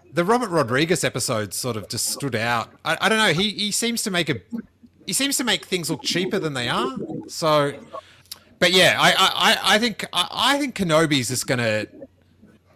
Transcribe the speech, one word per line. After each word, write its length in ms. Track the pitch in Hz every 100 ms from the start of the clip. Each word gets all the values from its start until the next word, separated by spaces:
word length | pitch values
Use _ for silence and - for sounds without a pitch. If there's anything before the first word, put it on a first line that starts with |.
| _
the 120 | 147
Robert 240 | 175 240 226
Rodriguez 560 | 170 120 127 165 175
episode 480 | 131 127 - 113 101
sort 240 | - 131 107
of 120 | 92
just 180 | 113 -
stood 280 | - 139
out. 360 | 110 117 117 110 -
I, 120 | - 160
I 100 | 190
don't 100 | 220
know. 140 | 214
He, 180 | 160 214
he 200 | 170 208
seems 300 | - 233 233
to 60 | 220
make 180 | 180 170
a, 120 | - - 233 - _ - _ -
he 60 |
seems 240 | 190 277 277
to 60 |
make 200 | 247 185
things 260 | - 185 151
look 120 | 160
cheaper 360 | - 170 185 202
than 160 | 160
they 140 | 135 120
are. 260 | 175 254 247 - - -
So, 480 | - 160 151 143 139 - - - - - - _ -
but 140 | 175
yeah, 260 | 185 165 113
I, 100 | 160
I, 40 | 185
I, 580 | 190 - 185 214 -
I 40 | 208
think, 280 | 233 - -
I, 160 | - -
I 280 | - 233 285
think 180 | 285 -
Kenobi's 520 | 180 156 160 143 117
just 180 | 123 -
gonna 400 | 127 117 107 101 - - _ _ _ - _ _